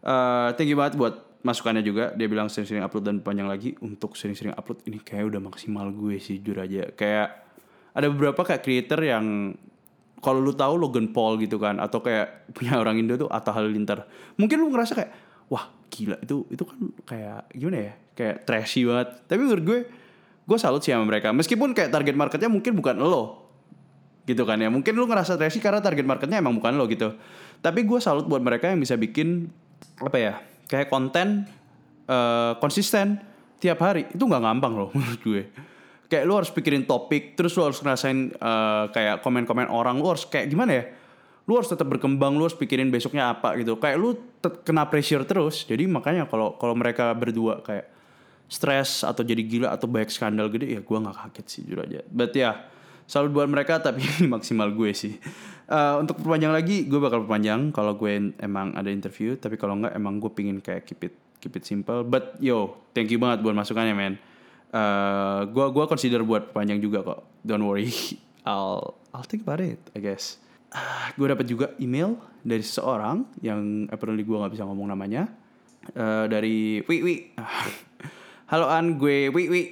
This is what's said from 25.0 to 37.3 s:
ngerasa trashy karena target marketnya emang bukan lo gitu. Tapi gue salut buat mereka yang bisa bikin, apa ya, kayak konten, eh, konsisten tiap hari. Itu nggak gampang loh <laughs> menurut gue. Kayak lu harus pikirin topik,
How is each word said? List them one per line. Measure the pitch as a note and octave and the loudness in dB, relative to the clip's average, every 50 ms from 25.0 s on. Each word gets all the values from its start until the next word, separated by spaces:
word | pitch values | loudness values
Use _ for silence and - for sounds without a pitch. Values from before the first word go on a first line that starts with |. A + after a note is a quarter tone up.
| B3 A3+ | 2 2
ngerasa | A#3 G3+ F3 F#3 F#3 | 2 2 2 2 0
trashy | D#3 D#3 D#3 D#3 A3+ | 2 2 0 0 0
karena | G#3+ G#3 G3 G#3+ G3+ | 0 2 0 2 2
target | G3+ E3 C#3 C3+ | 2 2 2 2
marketnya | C3+ C3 B2 - C#3+ G#3 G#3 | 0 0 0 0 -2 0 2
emang | E3+ C3 A#2+ | 2 2 0
bukan | A2 G#2+ A#2 B2+ C#3+ | 2 0 0 2 2
lo | C3 | 2
gitu. | A2 A2+ A2 A2+ G#2+ G#2+ - - - - - - - - - | 0 0 0 0 -2 -2 -6 -18 -20 -20 -20 -20 -20 -20 -2
Tapi | - E3 E3 G#3+ A#3+ | -2 0 2 2 2
gue | G#3 A#3+ B3 | 4 2 2
salut | A#3 F#3+ D3 C#3+ D#3 | 4 4 2 2 2
buat | D#3+ D3 C3+ | 0 0 2
mereka | B2 B2 A#2+ A#2 C3+ F3 | 2 2 2 2 2 2
yang | F#3+ F3 | 2 2
bisa | C#3 B2 B2+ | 2 2 2
bikin, | A#2 A2 A2 A2 D3 D#3 E3 F3 F3 E3+ E3 - - _ _ - - - - - - | 0 0 0 0 0 0 2 0 -2 -4 -6 -12 -18 _ _ -20 -20 -20 -20 -14 -8
apa | B2+ C#3 - | -6 0 0
ya, | B2+ A2+ G#2 G#2+ - - - - - _ - | 2 2 0 -2 -4 -12 -18 -20 -20 _ -2
kayak | - C3+ C#3 | 0 0 0
konten, | C#3 C3+ C3+ C3 B2+ B2+ E3+ F#3 G3+ G#3 G3+ G3+ - - - _ - - - - - - - - | 2 2 0 0 2 2 2 2 4 2 0 -2 -4 -10 -20 _ -20 -20 -20 -20 -20 -20 -20 -4
eh, | - C3 B2+ A#2+ A#2 A#2 A#2 A#2 A#2 A#2 - - | 0 2 4 4 4 4 4 2 2 2 2 0
konsisten | D3 - G3+ G3+ - - G#3 G3 G3+ G#3 G3+ - - - - - _ _ _ | 0 2 2 0 2 2 2 4 2 0 -2 -4 -16 -20 -20 -20 _ _ _
tiap | - F3+ E3 E3+ E3+ | 2 2 2 4 4
hari. | F#3+ G3+ E3+ - | 2 4 2 -2
Itu | - - F3+ B3+ | -4 -2 0 2
nggak | A#3+ E3+ B2+ | 4 4 4
gampang | A#2 A2 A2 B2+ C#3+ B2 | 4 4 2 4 2 0
loh | A2+ G#2 G2 G2 | 0 0 -4 -2
<laughs> | - | -2
menurut | C#3 C3 A#2+ A#2 A#2 | -2 -2 -2 -4 -4
gue. | - A2+ G#2 G2+ G2 - - - - - - - - - - - _ | -2 0 0 0 -2 -6 -14 -20 -20 -20 -20 -20 -20 -20 -20 -20 _
Kayak | _ E3 D3+ C3+ E3+ | _ 0 2 4 4
lu | G3+ | 4
harus | G#3 F3 - - | 4 2 2 -2
pikirin | E3+ - D#3 C#3+ C#3 B2+ | 0 2 2 2 2 4
topik, | - C3+ B2 - - D3+ D3 C#3+ - | 2 0 0 2 2 0 0 0 -2